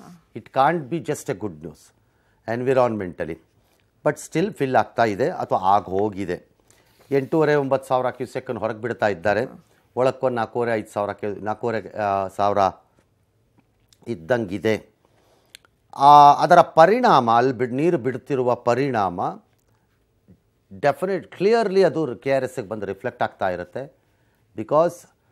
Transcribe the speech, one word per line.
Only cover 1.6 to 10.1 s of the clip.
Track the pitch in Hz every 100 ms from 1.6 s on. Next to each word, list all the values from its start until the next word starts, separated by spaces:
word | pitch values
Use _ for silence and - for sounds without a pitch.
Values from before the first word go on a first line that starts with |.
news | 80 76 _ _ _ _ _ _ - 117
environmentally, | 127 131 123 107 92 80 80 82 _ _ _ _ _ _ 151
but | 147 -
still | 160 202 -
fill | 135 120
ಆಗ್ತಾ | 104 -
ಇದೆ | 113 98 147
ಅಥವಾ | - 120 120
ಆಗ್ | 92 101 90
ಹೋಗಿದೆ. | 95 107 95 101 107 _ _ _ _ _ _ -
ಎಂಟೂವರೆ | 139 131 160 151 147
ಒಂಬತ್ತು | 135 131 -
ಸಾವಿರ | 127 123
ಕ್ಯೂಸೆಕ್ | - 123 131 -
ಅನ್ನು | 113
ಹೊರಗೆ | 110 110
ಬಿಡ್ತಾ | 117 113 107
ಇದ್ದಾರೆ. | 87 104 104 131 - _ _ _ 117
ಒಳಕ್ಕೊಂದು | 131